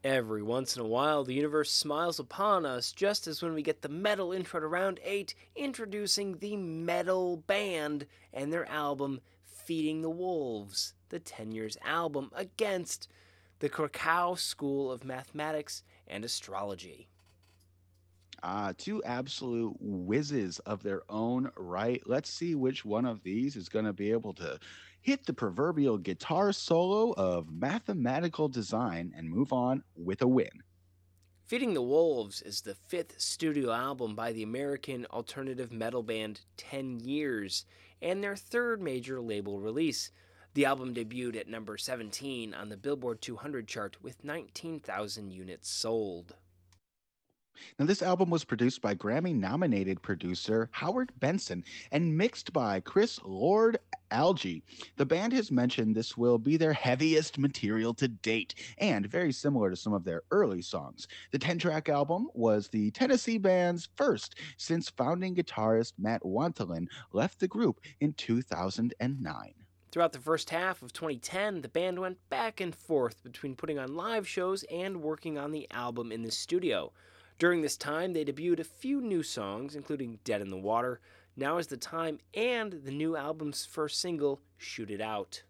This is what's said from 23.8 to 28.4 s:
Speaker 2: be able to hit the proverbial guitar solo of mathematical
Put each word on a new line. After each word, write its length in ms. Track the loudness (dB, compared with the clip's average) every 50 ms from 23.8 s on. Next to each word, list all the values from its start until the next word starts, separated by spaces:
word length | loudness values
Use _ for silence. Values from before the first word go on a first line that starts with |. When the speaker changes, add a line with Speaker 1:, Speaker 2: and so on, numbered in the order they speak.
| 0 0 0
Speaker 2:
be 200 | 0 0 2 2
able 200 | 2 0 -4 -8
to 260 | -6 -6 -8 -8 -8 -12 -18 -20 -20 -20 -20 -20 _
hit 240 | _ 0 0 0 0
the 80 | -6 -4
proverbial 640 | 0 -2 -2 0 2 0 2 4 4 4 4 4
guitar 560 | 2 0 -2 -4 -4 -2 0 2 4 4 4 2
solo 600 | 0 2 4 4 4 6 4 4 4 2 2 2
of 380 | 2 2 2 2 2 -2 -4
mathematical 1000 | -6 -2 -2 0 0 -2 -2 -2 -2 2 2 2 2 2 0 0 0 2